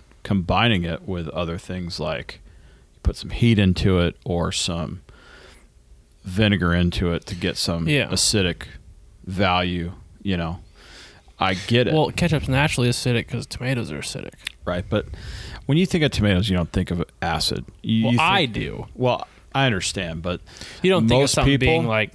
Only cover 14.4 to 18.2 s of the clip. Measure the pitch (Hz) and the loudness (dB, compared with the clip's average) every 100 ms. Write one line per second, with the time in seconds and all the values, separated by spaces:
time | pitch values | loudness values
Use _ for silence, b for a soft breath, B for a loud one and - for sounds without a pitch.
14.4 | - - - 90 98 107 - B B B | -14 -10 -6 -4 -2 -2 -2 B B B
15.4 | B B - 147 185 180 147 - 107 90 | B B 0 2 2 2 0 2 2 2
16.4 | 107 90 82 - 90 85 - _ 85 82 | 2 0 0 -2 -2 -2 -4 _ -4 -2
17.4 | - - - - 113 113 113 120 | -2 -4 -8 -10 0 2 4 4